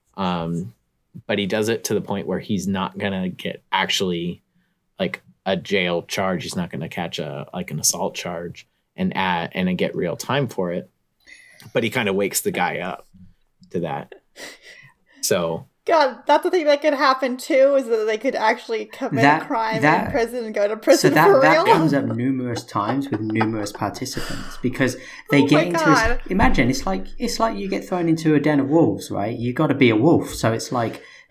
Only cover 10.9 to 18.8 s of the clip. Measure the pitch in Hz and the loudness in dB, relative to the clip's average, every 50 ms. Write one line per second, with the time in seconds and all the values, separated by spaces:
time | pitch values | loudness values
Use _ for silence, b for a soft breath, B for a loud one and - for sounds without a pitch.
10.9 | _ _ _ _ _ B B B B B B B B B B B - 131 117 110 | _ _ _ _ _ B B B B B B B B B B B -2 -2 -2 0
11.9 | - 127 113 101 95 98 101 92 - - - 101 90 95 90 82 76 - 87 92 | -2 -2 0 0 0 0 0 -2 -2 -4 -4 -2 -2 -2 -2 -2 -2 -4 -6 -8
12.9 | 73 - - _ _ 90 92 - - _ _ _ _ _ 95 _ - 90 85 78 | -10 -10 -14 _ _ -20 -20 -20 -20 _ _ _ _ _ _ _ -8 -6 -6 -4
13.9 | 69 73 - - - - _ _ B B B B B B B B B B B B | -6 -8 -10 -12 -18 -20 _ _ B B B B B B B B B B B B
14.9 | B _ _ _ _ 262 - - 208 185 - - 82 - - - _ _ _ - | B _ _ _ _ _ -2 0 0 0 0 -2 -4 -6 -8 -14 _ _ _ 0
15.9 | 339 320 285 262 226 - - - 285 302 311 359 - 370 302 294 285 294 - 302 | 2 4 4 2 0 -2 0 2 2 2 2 0 0 0 2 2 2 2 2 0
16.9 | 294 262 302 294 285 - 277 254 247 254 - - 320 262 269 277 285 269 254 226 | 0 2 2 2 2 2 0 -4 -4 -6 -4 0 4 4 6 6 4 2 2 0
17.9 | 233 220 214 220 220 214 - 269 - - 214 220 233 233 - - 226 220 | 0 0 0 -2 -2 -2 -2 -2 -2 0 2 0 0 0 -2 -6 -6 -6